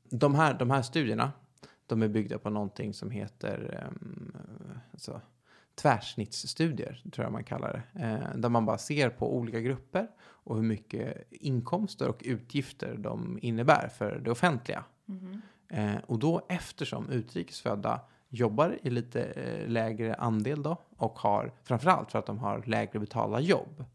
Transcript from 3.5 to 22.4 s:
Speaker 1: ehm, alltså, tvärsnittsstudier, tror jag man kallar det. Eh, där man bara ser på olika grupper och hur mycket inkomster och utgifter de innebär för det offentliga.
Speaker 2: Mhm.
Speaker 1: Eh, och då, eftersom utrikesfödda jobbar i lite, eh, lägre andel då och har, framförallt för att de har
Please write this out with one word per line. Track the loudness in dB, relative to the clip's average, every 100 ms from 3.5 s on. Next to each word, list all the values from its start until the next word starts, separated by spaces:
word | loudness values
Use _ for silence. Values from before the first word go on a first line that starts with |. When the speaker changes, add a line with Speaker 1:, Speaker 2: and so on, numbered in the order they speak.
| -4 -6 -8 -10
Speaker 1:
ehm, | -12 -12 -12 -12 -14 -16 -16 -14 -16 -16
alltså, | -16 -12 -12 -14 _ _ -20 _
tvärsnittsstudier, | 0 2 2 0 -6 -6 -6 -8 0 0 0 -6 -8 -12
tror | -4
jag | -4
man | -4
kallar | -4 -4 -4 -4 -8
det. | -6
Eh, | -2 -2 -4 -2
där | 4
man | 4 4
bara | 0
ser | 0 2 2
på | 2 0 0
olika | 0 -2
grupper | -2 -2 -2 -2 -2 -8
och | -20 -20 -4 0
hur |
mycket | 2 0 -4 -6 -6 -8 -14
inkomster | -8 -2 -2 0 0 0 -2 -2
och | -2
utgifter | -4 -4 -2 -4 -4 -6 -8 -6
de | -4 -4 -4 -4
innebär | -2 2 6 6 6
för | -2 -4 -2
det | -2
offentliga. | 4 4 4 -2 -6 -8 _ -14
Speaker 2:
Mhm. | -12 -10 -12 -14 _ _
Speaker 1:
Eh, | -2 0 0 -2
och | 0
då, | 2 2 0
eftersom | -6 -6 -8 -6 -4 -2
utrikesfödda | -2 -2 -6 -6 -4 -2 0 0 -2 -4 _ _
jobbar | 0 2 4 2 2
i | 0
lite, | -2 0 -2
eh, | -2 -4 -6 -4 -2
lägre | 0 0 -2 -2
andel | 0 0 2 0 -2
då | -2 -4 -8 -4
och | -4 0
har, | 2 2 0 -8
framförallt | -2 2 4 4 2
för | -2
att | -2
de |
har | -4